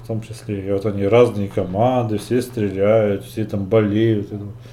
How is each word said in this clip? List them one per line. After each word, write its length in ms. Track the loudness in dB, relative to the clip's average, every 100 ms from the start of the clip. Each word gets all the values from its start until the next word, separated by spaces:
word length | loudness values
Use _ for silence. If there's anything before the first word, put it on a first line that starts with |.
в 60 | -8
том 140 | -8
числе. 440 | -8 -14 -6 -6 -2
И 60 |
вот 140 | -2 -2
они 200 | 0 4
разные 440 | 6 6 2 -4
команды, 680 | -2 -2 0 2 2 0 -4
все 240 | -2 -2
стреляют, 840 | -2 -2 -2 2 4 4 4 0 -6
все 180 | -6
там 220 | -4 -4 2
болеют. 680 | 2 4 2 2 0 -2
И, 40 | -8
ну, 160 | -10 -14 -18